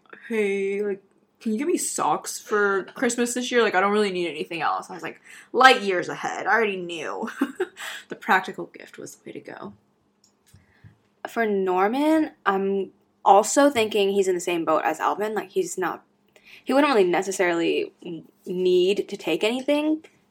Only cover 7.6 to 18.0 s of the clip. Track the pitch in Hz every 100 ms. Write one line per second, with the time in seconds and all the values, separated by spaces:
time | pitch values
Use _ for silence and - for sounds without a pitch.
7.6 | 359 - - - - - - 185 - 185
8.6 | 170 - - - - - - - - -
9.6 | 208 - _ _ _ _ _ _ _ -
10.6 | _ _ - _ _ _ - 233 220 196
11.6 | 190 185 202 262 302 320 302 - 196 196
12.6 | 196 196 185 - _ _ - 196 - 285
13.6 | 285 240 214 214 196 202 190 180 180 170
14.6 | 160 156 - 160 127 147 214 202 - -
15.6 | 170 - - - - _ _ _ - -
16.6 | - 269 294 226 180 165 196 190 180 170
17.6 | 160 147 - -